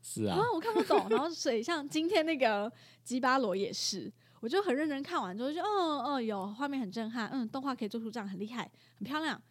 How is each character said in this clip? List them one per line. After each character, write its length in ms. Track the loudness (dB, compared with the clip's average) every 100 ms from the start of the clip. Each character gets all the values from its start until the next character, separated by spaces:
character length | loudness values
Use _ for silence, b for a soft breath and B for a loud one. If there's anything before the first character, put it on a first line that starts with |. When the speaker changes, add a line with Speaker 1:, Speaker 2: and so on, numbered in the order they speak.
Speaker 1:
是 200 | -10 -2 0
啊。 120 | 2
Speaker 2:
啊， 60 | 2
我 60 | 2
看 140 | 0
不 100 | 0
懂。 240 | 4 4 4
然 100 | 2
后 100 | 2
所 220 | -2 0
以 120 | 0
像 240 | 0 -2 -2
今 200 | 0 2
天 180 | 4 2
那 120 | 4
个 340 | 4 2 0 B B B
吉 160 | -4 0
巴 180 | 4 4
罗 180 | 4 2
也 160 | -2
是， 380 | -2 -2 -4 -6 b b b
我 80 | 0
就 140 | 2
很 120 | 2 2
认 120 | 0
真 140 | -2
看 180 | -2 -2
完 160 | -2 -2
之 60 |
后 80 | -2
就 80 | -2
，“嗯， 400 | 0 2 2 0
嗯， 220 | 0 0 0
有， 220 | -2 -4
画 140 | -2 -2
面 120 | -2
很 100 | -2
震 200 | -4 -4
撼， 180 | -4 -2
嗯， 140 | -2 -2
动 120 | -2
画 140 | -2 -2
可 80 |
以 60 | -2
做 100 | -4
出 100 | -4
这 80 | -6
样， 80 | -6
很 120 | -6
厉 80 | -6
害， 220 | -6 -8 b b b
很 100 | -4
漂 160 | -2
亮。” 200 | -2 -4 b